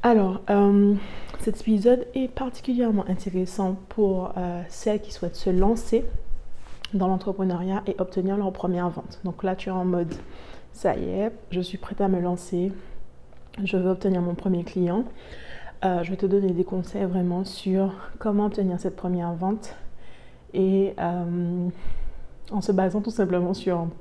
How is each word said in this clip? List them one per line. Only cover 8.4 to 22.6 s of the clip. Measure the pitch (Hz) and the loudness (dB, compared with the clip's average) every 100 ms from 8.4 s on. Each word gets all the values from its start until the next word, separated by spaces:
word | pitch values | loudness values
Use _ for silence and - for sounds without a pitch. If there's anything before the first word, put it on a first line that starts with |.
| 196 | 0
première | 190 185 175 175 | -2 -2 0 0
vente. | 165 - - | -4 -10 -8
Donc | 185 170 | -6 -2
là, | 190 185 | -2 -2
tu | - | -2
es | |
en | 185 180 | -2 2
mode, « | 175 170 - - - - - - | 2 0 -4 -10 -12 -12 -14 -14
Ça | - 190 - | -2 0 0
y | |
est, | 180 185 214 226 - | -2 0 -2 -4 -6
je | 180 | -4
suis | 180 190 | -4 -6
prête | - - | -8 0
à | 196 | 2
me | 190 | 2
lancer. | 175 175 - 175 185 190 - - - - - - - - | 2 -2 -2 -2 -2 -4 -8 -6 -6 -10 -18 -18 -16 -6
Je | 190 190 | 0 2
veux | 180 | 2
obtenir | 185 196 185 | 2 2 2
mon | 175 | 0
premier | 175 196 180 | -2 0 0
client. » | 175 - 175 185 254 - - - - - - - 180 | 0 0 2 2 -2 -8 -14 -14 -12 -10 -12 -2 0
Euh, | 175 | 0
je | 170 | -2
vais | 190 | 0
te | 196 | 2
donner | 196 196 | 4 4
des | 175 | 2
conseils | 180 185 170 202 196 | 0 -2 -4 -2 0
vraiment | 185 180 175 190 | 2 0 0 -4
sur | - - 185 196 190 - - | -6 0 2 2 -2 -10 -6
comment | 220 202 208 | 0 2 2
obtenir | 202 190 180 | 0 0 0
cette | 185 185 | -4 -4
première | 180 180 170 | -2 -2 -2
vente | 170 185 214 - - - - - - - - - - | -2 -2 -2 -6 -8 -8 -8 -10 -12 -16 -20 -6 0
et, | 190 190 196 190 | 4 4 2 0
euh, | 170 175 175 175 175 180 180 - - - - - - - - | -2 -2 -2 -2 0 0 -2 0 2 2 2 -2 -10 -12 -6
en | 208 | -4